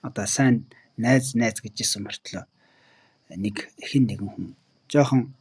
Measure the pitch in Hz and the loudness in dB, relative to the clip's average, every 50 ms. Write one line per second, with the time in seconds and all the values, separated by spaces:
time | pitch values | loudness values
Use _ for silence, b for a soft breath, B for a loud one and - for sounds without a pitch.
0 | - 127 - - 101 - - - 135 131 123 113 - b b b b b b - | -12 -8 -6 -6 -4 -2 0 4 4 4 4 4 0 b b b b b b -2
1 | 113 123 131 131 127 - - 117 120 110 107 - - 104 - - 107 - - 104 | 2 4 4 4 4 2 0 0 0 0 -2 -6 -12 -12 -8 -4 -4 -4 -4 -4
2 | 101 101 - - _ - - - - _ b b b b b b b b b b | -6 -10 -10 -14 _ -12 -12 -12 -14 _ b b b b b b b b b b
3 | b b b b _ _ - 90 101 104 104 - - - _ - - - - 139 | b b b b _ _ -10 -6 -6 -6 -6 -8 -12 -14 _ -18 -14 0 2 4
4 | 127 107 101 - 101 - - - - - - _ _ _ _ _ _ _ - 147 | 4 4 2 -6 -8 -10 -8 -10 -12 -12 -12 _ _ _ _ _ _ _ 2 2
5 | 139 127 135 131 117 - - _ | 4 4 4 0 0 -2 -10 _